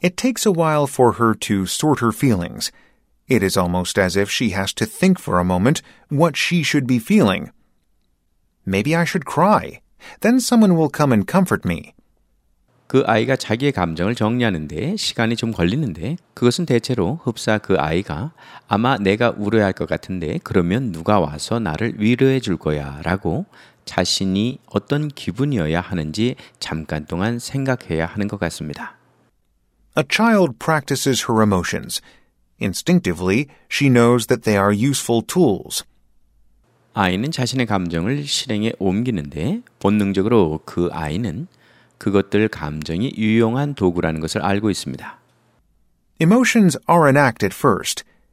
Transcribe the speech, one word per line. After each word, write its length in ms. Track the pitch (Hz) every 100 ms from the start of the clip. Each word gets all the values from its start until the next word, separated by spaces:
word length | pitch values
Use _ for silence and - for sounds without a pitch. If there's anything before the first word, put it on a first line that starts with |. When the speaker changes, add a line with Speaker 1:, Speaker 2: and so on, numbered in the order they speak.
Speaker 1:
It 140 | 180 -
takes 320 | 254 233 214
a 60 | 170
while 320 | 160 151 143
for 280 | - 120 101
her 180 | 117 110
to 260 | - 101
sort 360 | 95 - 151 139
her 140 | 117 107
feelings. 560 | 139 98 85 - - - _ _ _ _ -
It 140 | 120
is 160 | 95 98
almost 400 | 87 90 90 -
as 180 | 92 90
if 140 | 101
she 240 | - 117 92
has 180 | 98 -
to 120 | 110
think 320 | - 185 180
for 180 | - 90
a 80 | 90
moment 360 | 90 107 156 - _ -
what 300 | 139 165 139
she 220 | - 175
should 260 | 143 151 123
be 80 | 123
feeling. 560 | - 208 117 92 73 - _ _ _ _ _ _ _ _ _ _ -
Maybe 300 | 95 113 170
I 80 |
should 220 | 170 185 135
cry. 560 | - 185 190 69 - _ _ - -
Then 180 | 208 254
someone 380 | 233 233 208 170
will 120 | 151
come 220 | - 143
and 160 | 113 95
comfort 380 | 185 180 101 90
me. 260 | 82 - _ _ _ _ _ _ _ _ _ -
Speaker 2:
그 140 | 131 -
아이가 300 | 110 117 131
자기의 360 | - 113 143
감정을 440 | 113 85 80 92 120
정리하는데 800 | 107 123 117 85 76 78 139 214
시간이 380 | - - 113 117
좀 160 | 113
걸리는데 680 | 85 87 127 139 80 92 175 _
그것은 320 | - 120 120 165
대체로 540 | 120 - 120 87 160
흡사 380 | - 113 - 107
그 160 | - 92
아이가 540 | 76 82 101 76 143 - - - -
"아마 300 | 101 120 131
내가 340 | 98 107 120 -
울어야 280 | 104 110 98
할 80 |
것 140 | - -
같은데 520 | 80 - 92 80 170
그러면 480 | - 98 85 107 127
누가 280 | 82 85 104
와서 400 | 78 73 - 117
나를 340 | 101 - 117 -
위로해 400 | 104 117 135 135
줄 180 | 110 82
거야"라고 880 | 78 76 69 71 78 95 85 101 196 - - _ -
자신이 720 | - 90 - 95 95 117 143 _
어떤 420 | 101 - 147 151
기분이어야 720 | - - 95 147 123 78 82
하는지 540 | 87 95 76 76 117 135 - -
잠깐 460 | - 82 78 76 76
동안 320 | 85 104 120
생각해야 720 | - 135 135 127 - 80 82
하는 200 | 104 101
것 120 | 104
같습니다. 580 | 85 - 78 73 - - _ _ _ _ _ _ _ _ _ -
Speaker 1:
A 80 | 175
child 480 | - 226 214 170 117
practices 680 | - 156 - 139 139 120 -
her 140 | 110
emotions. 580 | 107 95 87 82 60 - - _ _ _ _ -
Instinctively, 840 | 107 - - 175 92 82 90 104 147 _ -
she 220 | - 143
knows 320 | 120 120 123 110
that 240 | 120 110
they 100 | 101
are 140 | 98
useful 480 | 104 131 131 - 117
tools. 640 | - 180 156 95 - - - _ _ _ _ _ _ _ _ _ _ -
Speaker 2:
아이는 340 | 95 92 135
자신의 380 | 156 120 131 113
감정을 580 | 101 87 85 92 143 143
실행에 480 | - - 107 110 -
옮기는데 840 | 95 98 123 101 71 76 90 226 - -
본능적으로 840 | 98 104 98 95 101 120 82 78 -
그 240 | - 87
아이는 540 | 80 78 80 117 82 175 _ _ _ _ -
그것들 480 | 107 98 98 104 107
감정이 640 | - 73 78 76 82 131 -
유용한 580 | 107 113 113 123 147 139
도구라는 460 | 92 87 82 80
것을 200 | 78 110
알고 300 | 85 101 107
있습니다. 480 | 92 - 67 - - _ _ _ _ _ _ _ _ _ -
Speaker 1:
Emotions 560 | 165 233 240 233 190 127 -
are 180 | 170 147
an 100 | 139
act 280 | 139 113 196
at 80 | -
first. 480 | 143 90 - - - _ _